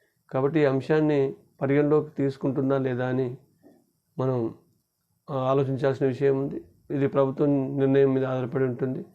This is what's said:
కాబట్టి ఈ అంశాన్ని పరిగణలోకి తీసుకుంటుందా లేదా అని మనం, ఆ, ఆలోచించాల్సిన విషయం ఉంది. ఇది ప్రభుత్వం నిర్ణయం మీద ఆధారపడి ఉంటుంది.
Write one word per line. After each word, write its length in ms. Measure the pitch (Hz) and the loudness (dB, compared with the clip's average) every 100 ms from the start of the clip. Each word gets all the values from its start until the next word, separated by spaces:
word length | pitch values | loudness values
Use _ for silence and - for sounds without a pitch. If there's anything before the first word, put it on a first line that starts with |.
| _ _ _ | _ _ _
కాబట్టి 280 | 135 143 156 | -2 0 2
ఈ 40 | |
అంశాన్ని 680 | 143 135 131 156 151 143 135 - _ - | 2 2 0 2 2 2 0 -4 _ -6
పరిగణలోకి 480 | 135 143 147 151 143 | 0 2 4 2 0
తీసుకుంటుందా 680 | - 139 139 143 135 135 135 | -2 -4 -2 -4 -2 0 0
లేదా 300 | 131 123 127 | 0 -2 -2
అని 280 | 127 127 131 _ _ _ _ _ _ _ - | -2 -4 -6 _ _ _ _ _ _ _ -4
మనం, 360 | 131 127 113 - _ _ _ _ _ _ - | -2 -2 -4 -8 _ _ _ _ _ _ -10
ఆ, 60 | 135 | -4
ఆలోచించాల్సిన 680 | 131 139 131 131 139 131 139 | 0 0 0 0 0 0 0
విషయం 340 | 123 139 135 | 2 0 0
ఉంది. 220 | 139 - - _ - | -2 -8 -14 _ -8
ఇది 160 | 143 135 | -2 0
ప్రభుత్వం 680 | 143 135 131 147 143 135 139 | 2 0 2 0 0 0 0
నిర్ణయం 360 | 135 139 139 | 2 4 4
మీద 100 | 131 | 2
ఆధారపడి 400 | 131 131 123 131 | -2 -2 -4 -2
ఉంటుంది. 400 | 131 123 131 143 - | -2 -2 -6 -6 -10